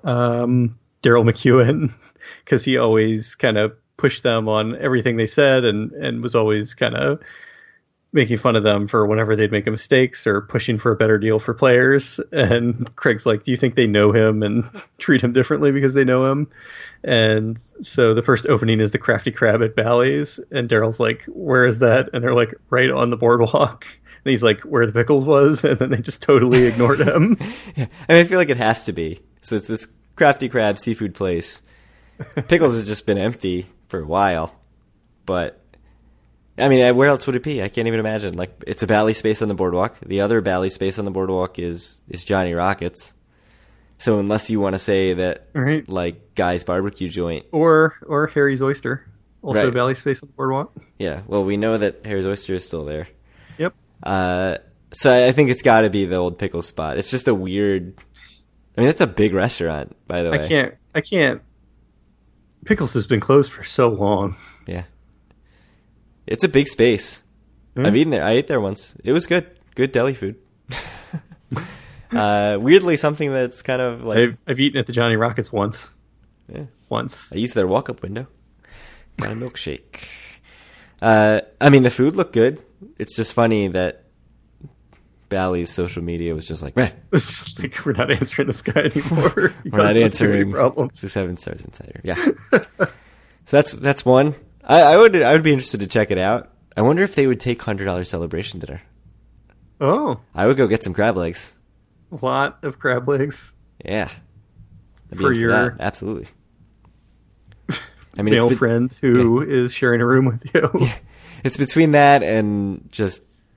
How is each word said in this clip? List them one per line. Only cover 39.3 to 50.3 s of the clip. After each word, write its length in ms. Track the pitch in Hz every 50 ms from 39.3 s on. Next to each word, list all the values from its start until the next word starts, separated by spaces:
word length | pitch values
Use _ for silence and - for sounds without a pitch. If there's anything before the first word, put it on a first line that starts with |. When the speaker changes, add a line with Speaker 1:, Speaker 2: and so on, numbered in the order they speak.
| 107 -
Speaker 2:
on 60 | 113 107
the 60 | 101
boardwalk. 420 | 90 95 90 87 90 92 - - _ -
The 140 | - 95 98
other 220 | 98 104 117 113
Bally 280 | 92 98 92 90 92 95
space 300 | - - 95 95 95 -
on 60 | 104
the 60 | 98
boardwalk 460 | 92 95 95 95 92 92 90 90 - -
is, 440 | 87 87 85 87 - - - - _ _
is 160 | - 85 -
Johnny 280 | - 101 95 92 87 85
Rockets. 600 | 85 87 95 98 - 85 87 - - - - - _ _ _ _ _ _ _ _ _ _ _ _ _ _ _ _ _
So 220 | - 127 110 104
unless 300 | 98 101 104 110 - -
you 100 | 110 104
wanna 180 | 101 98 95 95
say 360 | - - 101 95 95 95 92
that, 340 | 87 92 90 85 - - _ -
Speaker 1:
Right. 340 | 147 127 135 156 156 135 -
Speaker 2:
like, 480 | 95 92 87 87 85 - _ _ _
Guy's 300 | - 95 87 90 87 87
Barbecue 420 | - 87 92 95 101 98 - 95 87
Joint. 380 | 82 95 87 85 82 76 - _ -
Speaker 1:
Or, 400 | 156 160 165 160 156 160 160 - - -
or 220 | - 156 139 151 151
Harry's 340 | - 151 143 139 135 123
Oyster. 440 | 135 135 139 139 - 120 131 131 - - - _ _ _ _ _
Also 220 | - 147 127 107 -
Speaker 2:
Right. 100 | 127 120
Speaker 1:
Bally 220 | 123 123 127 131
space 260 | 131 - 147 135 -
on 60 | -
the 60 | 139